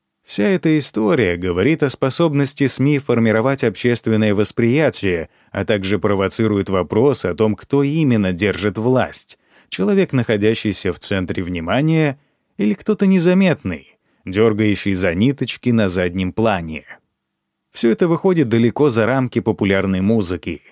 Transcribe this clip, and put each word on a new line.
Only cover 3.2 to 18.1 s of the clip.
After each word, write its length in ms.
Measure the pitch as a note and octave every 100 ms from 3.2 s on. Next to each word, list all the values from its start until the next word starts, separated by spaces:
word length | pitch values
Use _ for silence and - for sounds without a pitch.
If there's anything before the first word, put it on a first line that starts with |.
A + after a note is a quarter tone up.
| A2+ A2 C3 C#3
общественное 720 | A#2 - A#2+ A#2+ A2+ G#2+ G#2+ G2+
восприятие, 960 | G#2 - A#2 D3 C#3 - G2 E2+ D2+ _ _
а 100 | G2
также 360 | F#2 G#2 F#2+ G2+
провоцирует 680 | G#2 G2 F#2+ - A2 G2+ G2
вопрос 560 | F#2+ E2 G#2+ C#3 B2
о 100 | F#2+
том, 220 | F2 G#2+ G2+
кто 260 | - C#3
именно 520 | C#3 D#3+ C#3+ A2+ F#2+
держит 440 | E2+ G2+ E2+ G2+ A2
власть. 640 | A#2 C3 E2 - - - _ _ -
Человек, 420 | - G3+ G3 E3+
находящийся 800 | C3 A#2 G#2+ G#2+ A2+ G#2+ - F#2
в 80 | -
центре 440 | - G2 E2+ -
внимания, 760 | F2+ F2 E2 A#2+ D#3 D#3+ D3+ C3+ _ _ _ -
или 160 | G#3
кто-то 340 | G3 - G#3 G3
незаметный, 920 | F#3+ F3 F#3 F#3 - F#2+ D2+ - _ _ _ F#2
дёргающий 720 | F#2+ A2+ G#2 G#2+ F#2+ G2+ F2+
за 200 | F#2 E2+
ниточки 540 | C3 C3+ B2+ - B2
на 180 | A2+ G2
заднем 460 | F#2 F2+ F#2+ F#2
плане. 500 | A2 A2 F#2 E2 D2+ - - _ _ _ _ _ _ _
Всё 180 | - A3+
это 200 | G#3+
выходит 400 | F3